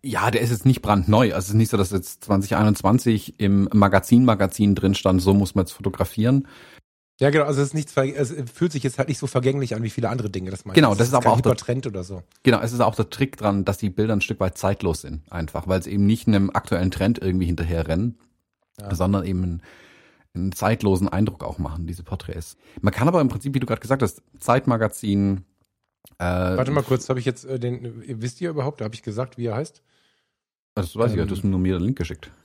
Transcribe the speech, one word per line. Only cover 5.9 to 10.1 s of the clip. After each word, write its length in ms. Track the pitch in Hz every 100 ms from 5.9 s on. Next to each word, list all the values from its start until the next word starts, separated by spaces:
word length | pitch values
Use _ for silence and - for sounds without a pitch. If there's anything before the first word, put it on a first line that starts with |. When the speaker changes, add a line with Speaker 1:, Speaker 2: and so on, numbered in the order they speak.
| - - - 113 135 135 - - - _ _ _ _
Speaker 2:
Ja, 100 | 139
genau, 140 | 151
also 160 | 143 139
es 80 | 139
ist 60 |
nichts 180 | 156 147
ver-, 240 | - 135 -
es 160 | 127 131 123
fühlt 180 | - 170
sich 140 | 147
jetzt 140 | 131 -
halt 100 | 135
nicht 100 | 139
so 80 | 131
vergänglich 480 | 131 127 139 127
an 80 | 110
wie 80 | 113
viele 180 | -
andere 220 | 110